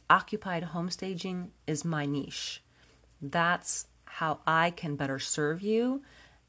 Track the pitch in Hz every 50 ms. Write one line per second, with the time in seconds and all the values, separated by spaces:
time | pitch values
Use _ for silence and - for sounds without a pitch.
0 | _ - 165 185 - - - 208 - 190 180 165 170 170 156 175 170 185 175 -
1 | - 190 190 170 - 190 185 180 180 - - - _ - 156 151 - 170 165 151
2 | 143 143 143 143 139 147 - - - - - - - _ _ - - - - _
3 | _ _ _ _ 147 139 - 170 165 170 180 170 - - - - - - _ _
4 | _ - - - 165 156 151 - - - 160 160 165 175 170 - - 160 147 139
5 | 151 139 135 131 - - - - 151 147 156 175 202 208 220 226 240 254 262 277
6 | 277 - - - - - - - _